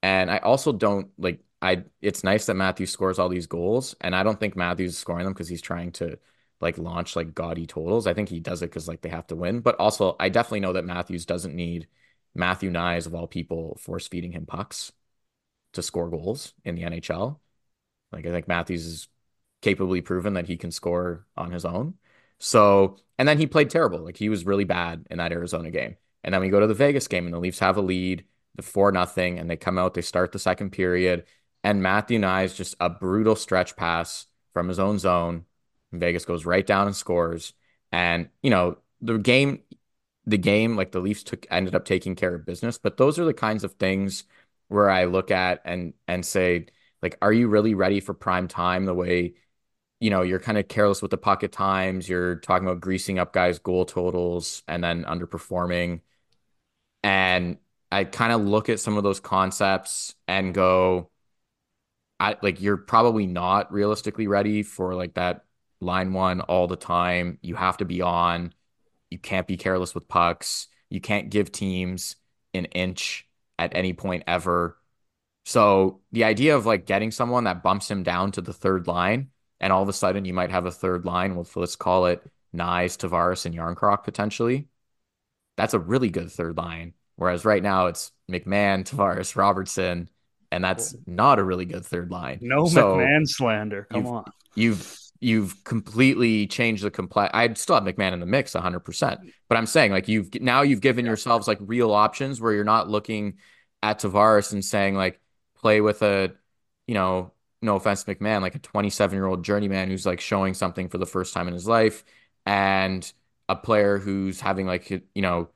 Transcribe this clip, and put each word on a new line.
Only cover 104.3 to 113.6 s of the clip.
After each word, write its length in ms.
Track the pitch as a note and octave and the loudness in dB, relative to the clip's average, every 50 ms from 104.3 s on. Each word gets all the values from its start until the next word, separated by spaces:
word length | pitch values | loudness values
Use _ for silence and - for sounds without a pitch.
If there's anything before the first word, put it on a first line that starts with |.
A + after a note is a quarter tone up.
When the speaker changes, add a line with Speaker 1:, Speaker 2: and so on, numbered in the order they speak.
| A2 G#2 G2 - - | 8 6 4 2 -4
Speaker 1:
and 120 | G2+ F#2+ | -6 -6
saying, 300 | - - G#2 G2 G2 G2 | -2 0 0 0 2 2
like, 240 | G2 F#2+ F#2 F2 _ _ _ _ _ _ _ _ | 2 0 0 -2 _ _ _ _ _ _ _ _
play 240 | _ - A2+ G#2+ G#2+ | _ 4 4 6 6
with 220 | G#2 G#2+ G#2 - A2+ | 6 4 2 4 2
a, 320 | G#2 G2+ G2 F#2+ F#2 - _ _ _ _ _ _ _ _ _ _ | 2 4 2 0 -2 -4 _ _ _ _ _ _ _ _ _ _
you 80 | - A#2+ | -4 -2
know, 380 | G#2 F#2 F#2 F#2 F#2 F2+ F2+ _ _ _ _ _ _ - | 0 2 2 0 0 -2 -6 _ _ _ _ _ _ 0
no 140 | A2 G#2 | 0 0
offense 280 | F#2+ - A2 G2+ G2 - | 2 2 0 0 0 -2
to 100 | - G2 | -8 -8
McMann, 280 | - G#2 G#2+ A2 G2+ F#2+ | -4 -2 0 0 0 0
like, 120 | F#2 - | -2 -6
a 40 | - | -6
twenty-seven-year-old 840 | _ - _ G#2+ G2+ G#2 - - G#2+ F#2+ F#2 G2 F#2+ F#2+ F#2+ F#2 E2+ | _ -6 _ -2 0 0 2 2 0 0 2 0 -2 -2 -2 -4 -2
journeyman 440 | - G#2 G2+ G#2 G2+ F#2+ F#2+ F#2 F#2+ | 0 0 0 0 -2 -2 -2 -2 -4
who's, 160 | F#2+ F#2 F2+ | -4 -4 -2
like, 140 | G2 F2+ F2 | -4 -4 -4
showing 340 | - - - G2 F#2+ F#2+ F#2+ | -4 -2 0 0 0 0 -2
something 340 | - - F#2 F2 - F#2 F2+ | -2 -4 -6 -4 -6 -8 -6
for 100 | - F2+ | -6 -6
the 80 | F#2 | -6
first 260 | - - F#2+ F#2 - - | -4 -4 -6 -6 -4 -4
time 140 | F2 F2 F2+ | -6 -6 -4
in 60 | F2 | -6
his 120 | F2 F2 | -8 -2
life, 380 | G#2 A2+ A#2 A2 A2 G#2+ - - _ _ _ _ _ _ _ _ | 2 4 6 4 4 2 0 -18 _ _ _ _ _ _ _ _
and 640 | G2 G2+ G2+ G2 G2 G2 F#2+ F#2+ F#2+ F#2+ F#2 F2 - - _ _ _ _ _ _ _ | 0 2 2 4 2 2 2 0 0 -2 -4 -8 -12 -18 _ _ _ _ _ _ _
a 80 | F#2+ | -6
player 420 | - | -6